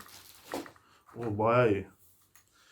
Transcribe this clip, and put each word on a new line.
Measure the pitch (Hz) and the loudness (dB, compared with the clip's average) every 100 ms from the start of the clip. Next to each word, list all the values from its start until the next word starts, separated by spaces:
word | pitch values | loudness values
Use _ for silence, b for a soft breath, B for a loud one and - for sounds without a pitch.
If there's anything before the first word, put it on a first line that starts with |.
| - - - - - - - b b b _ 120 | -14 -20 -20 -20 -14 -12 -12 b b b _ -10
O | 117 104 | -6 -2
bayağı | 110 123 117 | 2 4 4
iyi. | 98 92 - - _ _ - _ b b | 2 -4 -16 -20 _ _ -20 _ b b